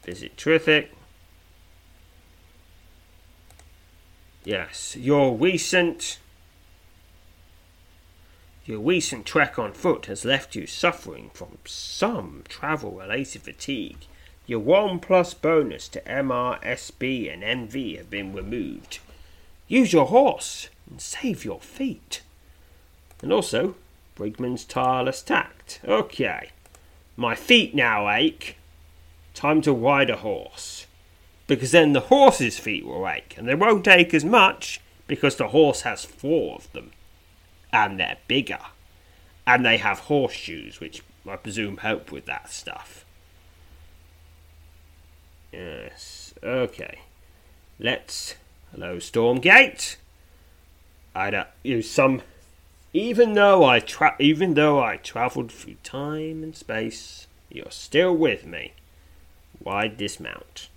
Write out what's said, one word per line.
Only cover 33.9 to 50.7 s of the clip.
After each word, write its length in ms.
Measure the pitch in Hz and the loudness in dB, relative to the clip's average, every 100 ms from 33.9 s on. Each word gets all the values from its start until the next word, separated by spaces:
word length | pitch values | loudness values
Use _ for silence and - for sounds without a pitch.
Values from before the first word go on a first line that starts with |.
| 185 175 | 6 6
as 120 | 165 147 | 2 4
much 560 | 233 190 - - - - _ - | 4 4 2 -12 -14 -16 _ -8
because 300 | 147 143 - | 0 0 0
the 120 | 113 | 0
horse 320 | 139 156 131 | 4 4 4
has 220 | 123 107 | -4 -8
four 520 | - - 135 160 90 53 | -12 -12 -2 -2 -2 -8
of 160 | - | -16
them. 180 | - 57 - - _ _ _ _ - - | -18 -18 -20 -20 _ _ _ _ -20 -2
And 260 | 113 104 95 | 0 0 0
they're 200 | 90 - _ | -4 -6 _
bigger. 320 | 123 - - - - - - _ - - - - | -2 -2 -8 -14 -20 -20 -20 _ -20 -20 -10 2
And 180 | 123 123 | 4 4
they 120 | 113 | 2
have 220 | 110 98 | 2 -4
horseshoes, 840 | - 147 127 - - 80 53 - | -2 0 0 -4 -14 -14 -16 -16
which 220 | - - - - - | -16 -16 -20 -20 -16
I 80 | 95 | -14
presume 400 | - 101 104 98 | -12 -6 -6 -6
help 340 | 107 110 - | -6 -6 -8
with 140 | 69 - | -16 -12
that 260 | 67 - | -12 -12
stuff. 540 | - - - - - - - _ - - - - - - - - - - - - - - - - - - - - - - | -16 -16 -16 -18 -20 -20 -20 _ -20 -20 -20 -20 -20 -20 -20 -20 -20 -20 -20 -20 -20 -20 -20 -20 -20 -20 -20 -20 -20 -20
Yes, 800 | - 90 67 55 - - - - - | -16 -14 -14 -16 -18 -20 -20 -20 -14
okay. 580 | - 127 127 - - - - _ - _ - - _ - | -6 -4 -4 -6 -16 -16 -20 _ -20 _ -20 -20 _ -8
Let's, 580 | 110 127 - - - - _ _ - | -4 -4 -6 -14 -12 -16 _ _ -20
hello, 280 | - 90 90 | -14 -10 -10
Stormgate! 960 | - - 117 127 170 214 269 - - - - _ - - - _ _ | -6 0 2 2 6 6 6 0 -12 -12 -20 _ -20 -20 -20 _ _